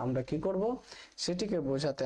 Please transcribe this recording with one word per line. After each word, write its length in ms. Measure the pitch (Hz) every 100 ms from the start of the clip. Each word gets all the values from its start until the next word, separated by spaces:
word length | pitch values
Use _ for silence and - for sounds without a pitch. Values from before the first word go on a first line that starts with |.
| 131
আমরা 160 | 127 127
কি 80 | 151 190
করব? 180 | 185 220 262 - - - -
সেটিকে 340 | - 180 214 175 135
বোঝাতে 340 | 135 147 131